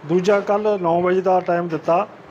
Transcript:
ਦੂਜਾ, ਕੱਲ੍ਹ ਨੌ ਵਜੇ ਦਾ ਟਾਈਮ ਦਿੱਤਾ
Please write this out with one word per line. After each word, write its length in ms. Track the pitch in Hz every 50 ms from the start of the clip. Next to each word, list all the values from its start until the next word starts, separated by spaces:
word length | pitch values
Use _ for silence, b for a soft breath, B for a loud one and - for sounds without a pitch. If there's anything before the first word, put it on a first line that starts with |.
| -
ਦੂਜਾ, 320 | 147 170 185 180 208 208 202
ਕੱਲ੍ਹ 380 | 190 208 202 208 208 214 208 196
ਨੌ 180 | 175 165 170 175
ਵਜੇ 200 | 180 180 185 185
ਦਾ 180 | 180 190 185 185
ਟਾਈਮ 280 | 175 180 175 170 175
ਦਿੱਤਾ 380 | 175 160 151 - - 165 185 208 - - - - -